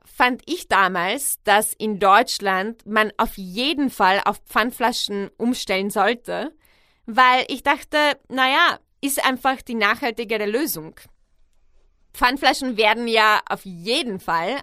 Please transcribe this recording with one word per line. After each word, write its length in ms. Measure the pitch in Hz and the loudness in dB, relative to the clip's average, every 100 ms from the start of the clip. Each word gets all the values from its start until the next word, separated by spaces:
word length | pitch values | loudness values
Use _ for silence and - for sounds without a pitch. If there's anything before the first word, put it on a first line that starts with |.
fand 380 | _ - 254 247 - | _ 0 0 0 -6
ich 220 | 349 - | -8 0
damals, 720 | 190 196 185 180 277 - - | 2 2 0 -2 -2 -6 -4
dass 300 | - 202 214 | 2 2 2
in 260 | - 220 196 | -4 -6 0
Deutschland 880 | 196 208 247 - 202 185 208 226 - | 4 6 4 -2 -2 -2 -4 -8 -2
man 260 | 220 214 - | 0 0 0
auf 200 | 220 - | -4 -6
jeden 540 | 185 190 277 277 269 | -10 -4 -2 0 -2
Fall 320 | - 196 202 | 2 2 2
auf 160 | - 208 - | 0 -4 -4
Pfandflaschen 840 | 214 233 - 233 233 - 202 196 - | -2 -2 0 -2 -2 -4 -6 -8 -4
umstellen 540 | 233 247 - 190 196 | -4 -2 -2 -2 -2
sollte, 640 | 214 196 240 - 180 269 - _ _ _ _ - | 0 0 0 -6 -8 -8 -12 _ _ _ _ -4
weil 380 | 226 254 254 - | 4 4 4 0
ich 160 | 262 | -4
dachte, 340 | 285 294 - 302 294 277 - | -2 -2 -2 0 0 0 -4
na 200 | 262 262 | -2 0
ja, 300 | 294 339 - _ _ | 2 2 0 _ _
ist 220 | 277 269 | -6 0
einfach 360 | 262 254 262 269 | 0 0 -2 -2
die 120 | - | -4
nachhaltigere 720 | 233 208 226 247 226 214 220 208 | 0 0 0 -4 -4 -4 -4 -2
Lösung. 480 | 233 294 165 160 - - _ _ _ _ _ _ _ _ _ _ | -2 -4 -6 -12 -20 -20 _ _ _ _ _ _ _ _ _ _
Pfandflaschen 640 | - 247 262 269 - 254 214 | 0 0 2 0 0 -2 0
werden 300 | 214 220 233 | 2 2 0
ja 340 | 220 214 214 - | 2 4 2 -2
auf 160 | 196 | -8
jeden 540 | 190 170 190 277 240 190 | -10 -10 -4 -2 -2 -6
Fall 420 | - 165 180 277 | -4 -2 -2 -4